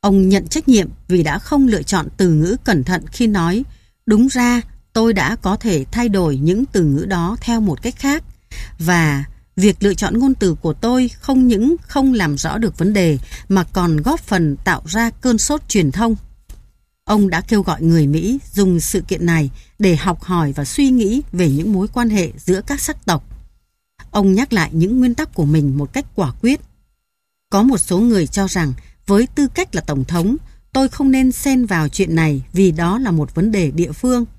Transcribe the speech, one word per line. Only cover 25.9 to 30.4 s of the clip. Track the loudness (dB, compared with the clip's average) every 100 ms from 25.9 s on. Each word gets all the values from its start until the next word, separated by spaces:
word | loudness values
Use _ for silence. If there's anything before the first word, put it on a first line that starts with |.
cách | -6 -6 -4
quả | -4 -2
quyết. | -2 -2 -4 _ _ _ _ _ _ _ _
Có | 2
một | 4 2
số | 0 2
người | 2 2 0
cho | -2 -2
rằng, | -2 -4 -6 -12 _ 0
với | 2 2 0
tư | -2
cách | 0 -4 -6
là |
tổng | -4 -4
thống, | -2 -2 0 -2